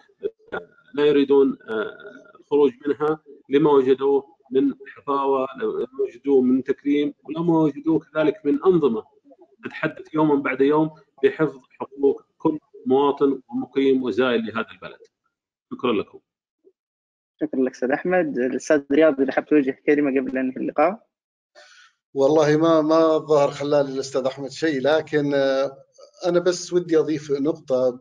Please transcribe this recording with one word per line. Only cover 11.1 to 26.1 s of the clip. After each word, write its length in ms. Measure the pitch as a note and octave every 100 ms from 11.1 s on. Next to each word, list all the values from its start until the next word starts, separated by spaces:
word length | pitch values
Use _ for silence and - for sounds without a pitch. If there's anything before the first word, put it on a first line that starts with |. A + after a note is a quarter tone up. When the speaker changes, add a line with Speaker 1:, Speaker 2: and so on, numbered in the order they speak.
| _
Speaker 1:
بحفظ 360 | C3+ - D3 C3 _
حقوق 520 | - - C#3 C#3 - _ _
كل 220 | D#3+ D3+ _ - B2
مواطن 560 | C3+ C#3+ C3+ C#3 C3+ -
ومقيم 540 | B2 C#3 C3+ C3+ C3
وزائر 380 | B2 G#2 C3 A#2
لهذا 260 | A2 A2 G#2+
البلد. 280 | - D#2+ - _ _ _ _ _ _ _
شكرًا 200 | - B2
لكم. 260 | G2+ - - _ _ _ _ _ _ _ _ _ _ _ -
Speaker 2:
شكرًا 180 | D#3 C3
لك 120 | B2+
أستاذ 200 | - B2+
أحمد. 460 | C#3+ F3+ F#3 D#3 B2+
الأستاذ 440 | B2+ B2 - D3+ C#3
رياض، 300 | C#3+ D#3+ C3+
إذا 100 | C3+
حاب 140 | C#3+ -
توجه 380 | D3+ C3 C3 -
كلمة 360 | D3 C#3+ C3
قبل 160 | C3 C3
أن 80 | C3
ننهي 120 | B2+
اللقاء. 500 | - - D#3+ A3+ _ _ _ _ _ _ - - _ _ _
Speaker 3:
والله 440 | C#3 C3+ D#3 D3 D3+
ما، 240 | E3 D#3+
ما 340 | D3+ D#3+ D#3+ D#3
الظاهر 360 | D3+ D3+ C#3+
خلاني 380 | C#3+ C#3+ D3 C3+
الأستاذ 320 | C3 B2+ C#3 B2+
أحمد 240 | C3+ C3+
شيء، 320 | - D#3+ C#3
لكن، 520 | C3+ D#3 - D3+ C#3+
آه، 440 | C#3+ C3+ C3+ C#3 - _ _ -